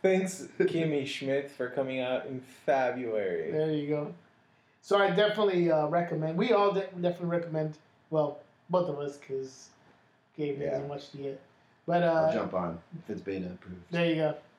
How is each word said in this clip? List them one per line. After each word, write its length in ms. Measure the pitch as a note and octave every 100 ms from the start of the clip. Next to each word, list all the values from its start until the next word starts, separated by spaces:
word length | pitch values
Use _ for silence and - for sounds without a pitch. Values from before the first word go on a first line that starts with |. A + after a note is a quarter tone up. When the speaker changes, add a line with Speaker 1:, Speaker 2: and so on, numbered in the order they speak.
Speaker 1:
Thanks, 460 | F#3+ F#3 F#3 - - -
Kimmy 460 | F#3 E3 D#3+ C#3+
Schmidt, 460 | C3+ - C3+ C#3 C#3+
for 180 | - B2
coming 300 | C#3+ C3 C3
out 260 | B2+ B2+
in 160 | - C3 - -
February. 840 | - C3+ B2+ B2 A#2+ G#2+ F#2+ E2+ D#2
Speaker 2:
There 200 | D3+ D#3
you 160 | D3+ C#3+
go. 260 | D3 D3+ - _ _ _ _ _ _
So 160 | - G3+
I 140 | G3
definitely, 600 | F3 G#3 G#3 G3+ F3+ E3+
uh, 160 | D#3 D3+
recommend, 500 | E3+ E3+ D#3 D#3 E3+
we 160 | A#3+
all 180 | G#3 G3+
de-, 160 | F#3+ F#3+ F3
definitely 260 | F3 F3 F3
recommend, 480 | F3 E3+ D#3 D#3 D3+ _ _ _
well, 300 | D#3 D3 - - _ -
both 200 | F3+ E3+
of 80 | C#3+
us, 200 | C#3+ -
'cause 520 | - C3+ C3 - - _ _ _ _ _ _
Gabe 240 | - D3 C#3
hasn't 240 | C#3+ C#3
Speaker 3:
Yeah. 40 | C#3+
Speaker 2:
watched 240 | C#3+ -
it 60 | C#3
yet. 180 | C#3 C3+ - _ _ _
But, 160 | - F3
uh, 20 | E3+ D#3+ D#3+
Speaker 3:
I'll 60 |
jump 200 | A2+ F#2+
on 240 | F#2+ F2 E2+ - D#3+
if 120 | -
it's 100 | F2+
beta 260 | G2 F#2+ F2+
approved. 340 | - - F2+ -
Speaker 2:
there 140 | E3+ E3+
you 80 |
go. 200 | D#3+ D3+ - -